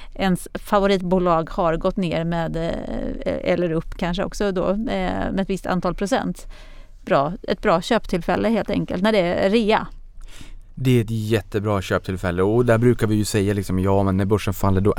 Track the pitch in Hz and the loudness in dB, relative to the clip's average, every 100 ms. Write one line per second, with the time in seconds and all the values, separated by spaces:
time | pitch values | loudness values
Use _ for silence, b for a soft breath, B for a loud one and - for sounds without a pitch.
0 | B - 190 175 - - - 208 196 190 | B -2 0 0 -4 -12 0 2 4 2
1 | 180 185 175 165 160 - 170 165 185 196 | 2 2 4 2 0 0 0 0 0 0
2 | 175 160 165 170 160 160 165 - - - | -2 0 -2 -2 -2 -4 -4 -4 -6 -6
3 | - - - - - 175 175 160 - - | -6 -2 -2 -2 0 0 0 -2 -4 -6
4 | 170 175 - - 208 185 - 202 226 196 | -4 -2 -4 -2 -2 0 0 0 -2 -2
5 | 185 190 - 190 190 185 - 185 180 170 | -2 -2 -2 -2 -2 -4 -2 -2 -2 -2
6 | 196 254 185 175 - b b b b b | -2 0 -2 -6 -12 b b b b b
7 | - 160 143 196 - 208 214 170 - 220 | 0 2 2 -2 -4 0 2 2 2 0
8 | - 180 180 185 202 220 - - 160 180 | 0 -2 0 0 2 0 0 -2 -2 0
9 | 208 214 175 - 196 233 208 214 - - | 2 4 2 2 2 2 4 2 0 -12
10 | - - B B B B - - 127 123 | -16 -16 B B B B -16 -2 4 4
11 | 107 110 107 110 - 107 107 101 - 95 | 2 -2 0 0 0 -2 0 0 0 -2
12 | - 92 92 87 95 120 123 113 120 117 | -2 -4 -2 0 2 4 4 4 4 4
13 | 110 107 101 110 98 101 95 92 95 98 | 2 2 2 0 2 0 0 0 2 2
14 | 98 95 98 104 - 92 101 95 104 | 2 2 2 0 0 0 2 4 2